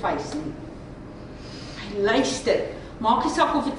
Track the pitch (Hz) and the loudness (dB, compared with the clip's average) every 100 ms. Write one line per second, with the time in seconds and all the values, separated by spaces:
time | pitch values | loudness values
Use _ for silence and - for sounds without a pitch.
0 | 190 143 135 302 160 - - - - - | 0 0 -2 -4 -4 -8 -10 -12 -12 -12
1 | - - - - - - - - 202 202 | -12 -14 -14 -12 -12 -12 -10 -10 -6 2
2 | 208 254 - - 233 - - - - - | 4 4 4 2 2 2 0 -6 -12 0
3 | 220 254 311 330 330 294 254 | 4 4 4 4 4 4 0